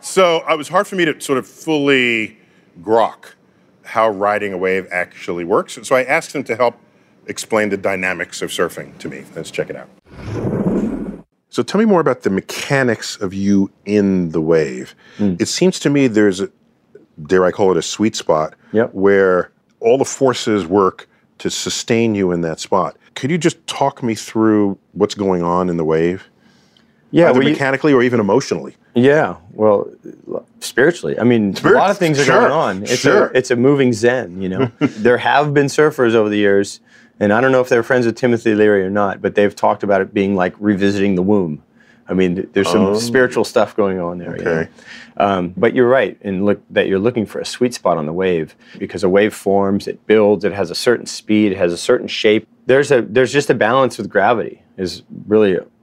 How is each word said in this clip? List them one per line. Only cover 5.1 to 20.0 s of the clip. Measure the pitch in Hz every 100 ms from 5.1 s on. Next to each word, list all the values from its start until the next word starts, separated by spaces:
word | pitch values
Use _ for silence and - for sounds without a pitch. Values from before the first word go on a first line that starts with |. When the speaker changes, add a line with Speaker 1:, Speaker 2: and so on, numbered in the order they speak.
| - - 87
Speaker 1:
works. | 85 117 185 -
So | 107
I | 131
asked | 127 156 -
him | 151
to | 123 113
help | 120 - _ _ _ _ -
explain | 101 - 110 104
the | 98
dynamics | 98 95 92 87 87 -
of | 90
surfing | - 87 80 71 -
to | 82
me. | 67 67 -
Let's | 78
check | - 80
it | 67
out. | 62 _ _ - - - - - - - - - - - _ _ _
So | -
tell | 120 190
me |
more | 220 185
about | 147 123
the | 104
mechanics | 95 - - - 139 127 110 - -
of | 98
you | 98 98 98 98 _
in | - 104 101 95 87
the | 82
wave. | 78 82 71 64 - - _ -
Speaker 2:
Mm. | 101 87
Speaker 1:
It | 107
seems | - 185 -
to | 151
me | 143 135
there's, | 107 104 92
a, | 98 _ _ _ _ - _ - 76
dare | 92
I | 90
call | 85 98
it | 87
a |
sweet | - - 107 -
spot, | - 80 78 - _
Speaker 2:
Yep. | 104 120
Speaker 1:
where | 98 98 98 95 90 85 _ _ _
all | 113
the | 131